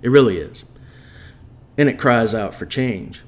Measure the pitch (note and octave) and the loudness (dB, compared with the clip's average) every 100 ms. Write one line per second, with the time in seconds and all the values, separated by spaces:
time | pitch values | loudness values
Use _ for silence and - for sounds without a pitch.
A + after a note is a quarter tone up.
0 | A#2+ C#3 B2 F2+ D2 - - - - - | 6 6 6 0 -8 -16 -20 -20 -20 -20
1 | - - - - - - - - D3 - | -20 -20 -20 -20 -20 -20 -14 0 0 2
2 | C#3 A#2+ A2+ A2 G2 - - - B2+ G2 | 0 2 0 -2 -6 -10 -10 -6 -4 -6
3 | D#2 - | -12 -18